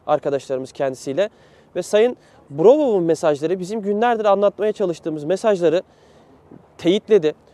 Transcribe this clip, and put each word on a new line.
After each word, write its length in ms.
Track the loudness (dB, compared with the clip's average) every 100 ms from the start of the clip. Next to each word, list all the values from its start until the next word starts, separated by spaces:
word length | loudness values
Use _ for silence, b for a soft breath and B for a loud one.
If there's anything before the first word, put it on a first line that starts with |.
| -4
arkadaşlarımız 680 | -2 -2 -4 -4 -8 -8
kendisiyle. 580 | -6 -6 -6 -6 -4 -4 b b b b -10
Ve 60 |
Sayın 340 | 0 2 2 0 b b b
Burovov'un 520 | 2 4 6 4 0
mesajları, 580 | 0 0 0 0 -2 -4
bizim 220 | -6 -6
günlerdir 420 | -4 -2 0 0
anlatmaya 480 | 2 2 2 0 -4
çalıştığımız 520 | -2 -4 -4 -6 -6
mesajları 580 | -4 -2 0 2 2 0 -4 b b b b b _ -20 _ -4
teyitledi. 560 | 0 0 2 2 2 -4 b